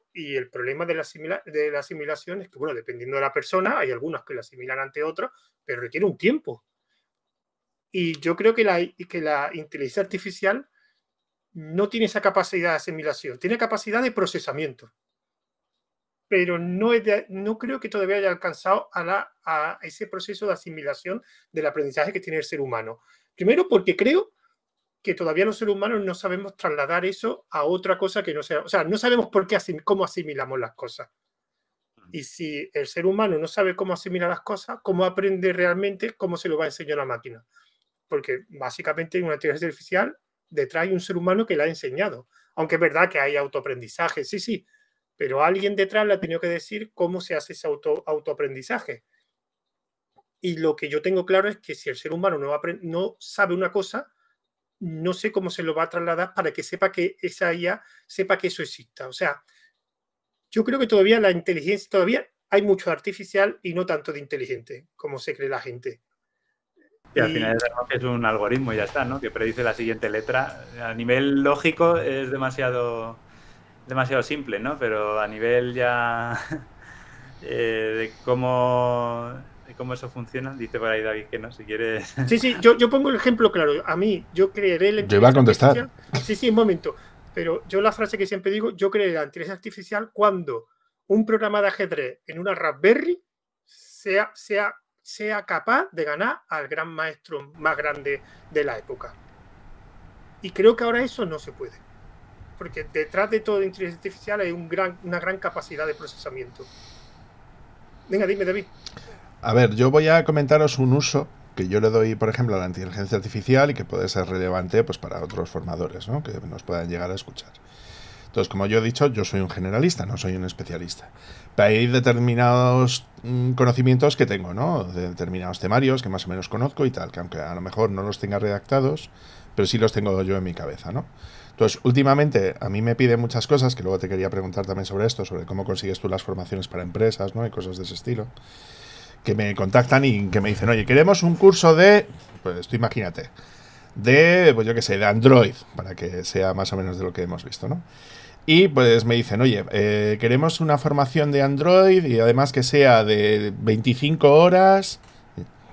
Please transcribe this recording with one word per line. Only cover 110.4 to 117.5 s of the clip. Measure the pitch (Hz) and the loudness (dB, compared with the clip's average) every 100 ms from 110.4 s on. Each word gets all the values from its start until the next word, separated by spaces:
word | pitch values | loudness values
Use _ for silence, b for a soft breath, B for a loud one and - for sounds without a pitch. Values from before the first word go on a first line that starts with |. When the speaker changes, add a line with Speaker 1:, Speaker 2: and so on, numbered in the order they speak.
| 139 151 151 131 | 4 6 4 2
Speaker 3:
un | 131 | 4
uso | 139 - 139 - - - - | 4 2 -2 -4 -10 -12 -6
que | 92 | 0
yo | 104 | 2
le | 110 | 4
doy, | 113 110 | 4 2
por | 107 107 | 2 -2
ejemplo, | 107 120 | 0 0
a | 98 | 0
la | 90 | -2
inteligencia | 90 92 98 95 107 | -6 -8 -8 -4 -4
artificial | 98 107 110 131 147 | -4 -6 2 4 4
y | |
que | 131 | 0
puede | 92 92 92 | -6 -4 -2
ser | 95 90 | -2 -2
relevante, | 92 92 92 90 104 | -2 -2 -2 0 2
pues, | 113 - | 2 -4
para | - 87 | -10 -8
otros | 82 90 85 | -6 -6 -6
formadores, | 82 85 85 85 - - | -8 -8 -6 -6 -8 -6
¿no? | 147 | -6
Que | 147 101 87 | -6 -10 -12
nos | - | -12
puedan | - 87 85 | -8 -6 -6
llegar | 87 90 | -6 -6
a | |
escuchar. | 95 - - - | -8 -10 -18 -20